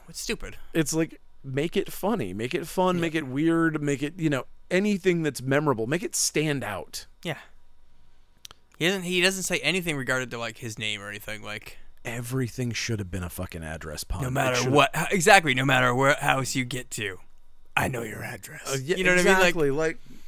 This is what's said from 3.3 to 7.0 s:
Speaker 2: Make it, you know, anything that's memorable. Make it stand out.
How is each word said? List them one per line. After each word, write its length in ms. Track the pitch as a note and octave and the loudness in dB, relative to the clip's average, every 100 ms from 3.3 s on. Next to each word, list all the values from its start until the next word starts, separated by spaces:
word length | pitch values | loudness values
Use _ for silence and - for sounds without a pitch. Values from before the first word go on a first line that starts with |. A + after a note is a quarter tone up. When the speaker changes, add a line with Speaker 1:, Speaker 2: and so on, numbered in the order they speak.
| C3 D#3+ E3 E3 D#3 | 0 2 4 2 0
Speaker 2:
Make 220 | D3 C#3 | 0 -2
it, 120 | C#3+ F3 | -4 -2
you 100 | D#3 | 0
know, 160 | C#3 - - - | 0 -4 -14 -2
anything 540 | F3+ G#3 G3+ F#3+ E3+ | 2 2 2 4 4
that's 180 | D#3 B2 | 2 -2
memorable. 460 | B2+ C#3 D3+ A2+ A2+ | 2 2 4 2 0
Make 160 | E3+ | -2
it 100 | C#4 | -2
stand 480 | - - D3 D#3 C#3+ | -2 0 2 0 0
out. 440 | G#2 F#2 - - | -4 -6 -8 -12